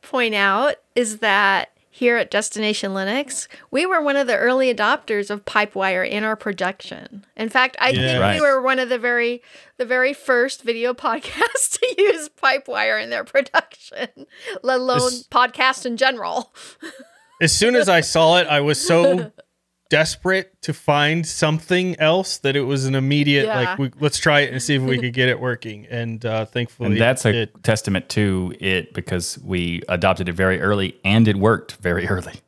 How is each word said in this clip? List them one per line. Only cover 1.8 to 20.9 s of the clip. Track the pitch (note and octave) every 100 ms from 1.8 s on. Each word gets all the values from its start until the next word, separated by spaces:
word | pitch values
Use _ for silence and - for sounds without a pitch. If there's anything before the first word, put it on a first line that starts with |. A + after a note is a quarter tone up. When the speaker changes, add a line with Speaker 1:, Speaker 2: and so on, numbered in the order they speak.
| _
Speaker 1:
here | - A#3+ A#3+
at | F#3+
Destination | G3+ A3 G#3+ G#3+ G#3 G3
Linux, | F#3+ F#3+ B3 C#4 - - - -
we | C4
were | F4+ F4+
one | D4 C#4
of | B3+
the | A3
early | A#3+ C4 C4
adopters | A3+ G#3+ D4 - G#3 G3+
of | G#3
Pipewire | - G#3+ G#3 G3 F#3+ F#3 F#3
in | G#3
our | A3 G#3+
production. | A3 F#3+ F#3 F#3+ - - - G3+ _ -
In | A3
fact, | B3+ B3+ -
I | B3+
Speaker 2:
Yeah. | B3+ C3
Speaker 1:
think | B2+
Speaker 3:
Right. | - -
Speaker 1:
we | D4
were | C4+
one | B3+ C4
of | B3
the | B3
very, | A#3+ A#3+ A#3 A#3+ _ - - _
the |
very | A#3+ B3+ B3+
first | C#4 - B3 C4 -
video | A#3 A3+ A#3+
<laughs> |
podcasts | B3 D4 B3+ - - A#4 C5+ - -
to | - G#4+
use | G4+ E4 D4+
Pipewire | _ C4 C4+ C4+ A#3 A3 G#3+
in | A3+
their | A#3
production, | - - - D#4+ - - - - B3 - - - - G4
let | B3+ B3+
alone | B3+ B3
Speaker 2:
As | B3+ B3 -
Speaker 1:
podcasts | A#3+ B3 B3 C4 B3+
in | B3 A#3
general. | C4 B3 F#3+ - A#3 - - -
<laughs> | E4 C5+ - _ _ _
Speaker 2:
As | E3
soon | - A3+
as | B3 G3
I | E3+
saw | D#3+ E3 D#3+ F3
it, | D#3
I | D3
was | C#3+ D3
so | F4+ F3 F3+ F3+ G#3 _ - _
Speaker 1:
<laughs> | _ _ _
Speaker 2:
desperate | D3+ D#3 - F3+ F#3+ F#3+ _
to | -
find | C#3+ -